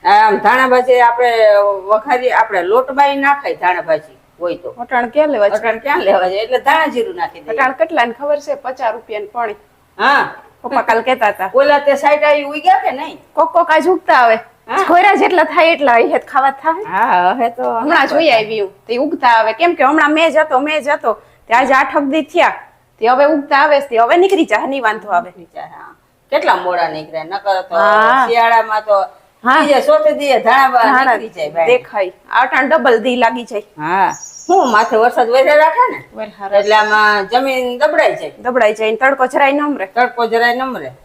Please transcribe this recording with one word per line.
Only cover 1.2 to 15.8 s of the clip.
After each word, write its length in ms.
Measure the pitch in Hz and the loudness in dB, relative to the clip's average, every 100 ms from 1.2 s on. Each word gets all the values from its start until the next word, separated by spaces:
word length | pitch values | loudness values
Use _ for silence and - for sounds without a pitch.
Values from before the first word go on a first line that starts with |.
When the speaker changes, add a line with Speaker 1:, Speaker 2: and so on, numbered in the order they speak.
| 247 233 214 202 202 196 190 | 0 4 4 4 2 -2 -2
Speaker 1:
વઘારી, 440 | 214 214 247 247 | -2 0 -2 0
આપણે 320 | 208 220 196 | 0 0 -2
લોટ 280 | 175 226 262 | 0 0 0
બાઈ 260 | 269 285 277 | 0 0 2
નાખાય 380 | 277 277 208 | 0 -2 -4
ધાણા 260 | 165 180 175 | -4 -2 -4
ભાજી 380 | 170 156 - - _ _ | -2 -4 -4 -20 _ _
હોય 160 | 175 160 | -8 -8
તો. 140 | - | -12
Speaker 2:
અટાણ 380 | - 240 254 240 | -14 -6 -4 -2
ક્યાં 200 | 277 302 | -2 0
લેવા 200 | 254 202 | 2 0
છે? 40 | |
Speaker 1:
અટાણ 260 | 214 226 220 | 0 -4 -4
ક્યાં 200 | 277 294 | -2 -2
લેવા 300 | 190 190 185 | 0 0 0
જાય? 100 | 190 | -4
એટલે 200 | 220 262 | -4 -2
ધાણા 280 | 269 311 302 | 0 0 0
જીરું 280 | 240 214 | -4 -6
નાખી 260 | 175 165 - | -6 -10 -10
દઈએ. 120 | - | -10
Speaker 2:
અટાણ 200 | 226 262 | -2 -2
કેટલાને 400 | 262 320 320 240 | -2 -4 -2 -2
ખબર 280 | 226 285 294 | -4 -4 -4
છે? 140 | 294 | -4
પચાસ 380 | 277 240 262 247 | -10 -8 -6 -6
રૂપિયાની 340 | 226 - 214 208 | -6 -10 -12 -10
પણી. 260 | 240 233 415 _ _ _ - | -8 -8 -10 _ _ _ -4
Speaker 1:
હા. 360 | 240 277 190 - - _ | 0 0 -2 -10 -20 _
Speaker 2:
પપ્પા 200 | 247 269 | -6 -4
કાલ 200 | 220 226 | -2 -2
કહેતા 260 | 233 254 214 | -2 0 -2
હતા. 220 | 202 190 | -2 -2
Speaker 1:
ઓલા 240 | 240 277 285 | 0 2 2
તે 180 | 285 277 | 0 0
સાઈડ 280 | 294 294 | 0 2
આવી 180 | 302 294 | 2 0
ઉઈ 180 | 285 302 | -2 -4
ગયા 180 | 330 381 | 0 0
કે 140 | - | 0
નહીં? 260 | 262 - - _ | -6 -12 -14 _
Speaker 2:
કોક 180 | - 320 | -2 0
કોક 180 | 339 339 | 0 2
આજ 180 | 320 302 | 2 2
ઉગતા 260 | 349 - | -2 2
આવે. 200 | 302 233 220 | 2 4 0
Speaker 1:
હા. 480 | - _ - 339 381 | -4 _ -8 -4 2
Speaker 2:
ખોરા 260 | 349 403 | 4 4
જેટલા 300 | 370 403 359 | 2 2 2
થાય 280 | 311 311 330 | 0 2 2
એટલા 240 | 330 | 2